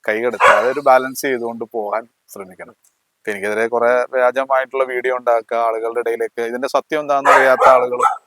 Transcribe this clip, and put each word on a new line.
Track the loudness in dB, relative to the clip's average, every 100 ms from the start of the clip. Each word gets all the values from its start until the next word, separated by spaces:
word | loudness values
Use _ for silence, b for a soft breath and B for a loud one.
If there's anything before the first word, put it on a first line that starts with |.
| -2
കൈകടത്താതെ | -2 -2 2 2 4 0
ഒരു | 0
ബാലൻസ് | 4 4 2 -6
ചെയ്തുകൊണ്ട് | -4 -4 -6 -8 -10
പോകാൻ | -8 -6 -6 -8 _ _
ശ്രമിക്കണം. | -18 -18 -18 -20
ഇപ്പൊ | _ _ _ _ _ -8
എനിക്കെതിരെ | -6 -4 -2 0
കുറെ | 2 2 2 0
വ്യാജമായിട്ടുള്ള | 0 0 0 0 -2 -2 -4
വീഡിയോ | -2 -2 -2 -2
ഉണ്ടാക്കുക, | 0 0 0 -2
ആളുകളുടെ | -2 -2 -4 -4
ഇടയിലേക്ക് | -4 -4 -6 -6
ഇതിന്റെ | -8 -6 -4
സത്യം | -4 -2 -6
എന്താണെന്ന് | -2 0 4
അറിയാത്ത | 4 4 4 6
ആളുകൾ | 6 4 0 -2 -2